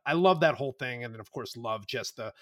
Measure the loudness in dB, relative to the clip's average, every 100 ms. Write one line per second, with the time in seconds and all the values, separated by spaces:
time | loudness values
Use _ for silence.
0 | 0 4 6 6 4 2 -4 -4 -6 -6
1 | -8 -10 -12 -10 -10 -8 -4 -4 -4 -6
2 | -6 -8 -10 -12